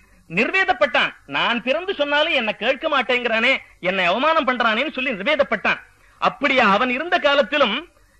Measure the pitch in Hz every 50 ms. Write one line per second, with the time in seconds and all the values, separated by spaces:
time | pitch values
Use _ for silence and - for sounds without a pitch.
0 | - _ _ _ _ - 160 190 240 339 359 381 381 370 359 - 302 - - 269
1 | 190 143 - - _ - 139 151 175 208 233 233 - 254 277 330 359 392 - -
2 | 285 285 294 294 311 339 311 262 220 214 - - 202 247 277 240 320 311 294 262
3 | 233 - 247 247 240 226 220 226 233 269 262 208 - - - _ 170 180 190 190
4 | 180 175 190 240 285 320 320 330 262 254 247 240 240 226 214 226 285 311 - 262
5 | 254 285 226 175 196 285 302 277 - - 226 185 - 220 156 - - - _ _
6 | _ _ _ _ - 185 - - 269 285 269 262 233 196 196 208 254 254 247 269
7 | 320 349 359 - 285 285 285 285 233 - 294 294 269 202 214 294 339 - _ _
8 | _ _ _